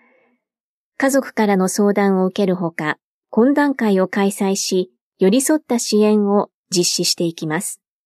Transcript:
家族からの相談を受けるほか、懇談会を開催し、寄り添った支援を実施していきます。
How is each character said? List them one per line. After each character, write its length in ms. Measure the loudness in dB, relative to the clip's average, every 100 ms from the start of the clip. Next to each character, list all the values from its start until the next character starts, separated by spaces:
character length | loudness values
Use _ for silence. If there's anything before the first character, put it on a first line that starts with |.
| _ _ _ _ _ _ _ _ _ -4
家 120 | 0
族 240 | 0 -2
か 140 | -2 0
ら 100 | 2
の 100 | 0
相 240 | 2 2
談 280 | 2 2 2
を 60 | 0
受 180 | 0
け 20 | -2
る 100 | -2
ほ 160 | -4
か、 260 | -4 -6 -6 _ _ _
懇 240 | 2 2
談 220 | 2 0 0
会 240 | 0 0
を 80 | 0
開 220 | 0 -2
催 260 | -2 -2 -2
し、 340 | -2 -4 -4 _ _ -2
寄 100 | 2
り 120 | 2
添 160 | 2 -2
っ 20 |
た 200 | -2 -4
支 180 | 0 2
援 320 | 2 2 2
を 200 | 0 -2 _ -6
実 160 | -2 -2
施 200 | -2 -4
し 100 | -2
て 100 | -4
い 80 |
き 120 | -4 -6
ま 140 | -4
す。 220 | -6 -12 _ _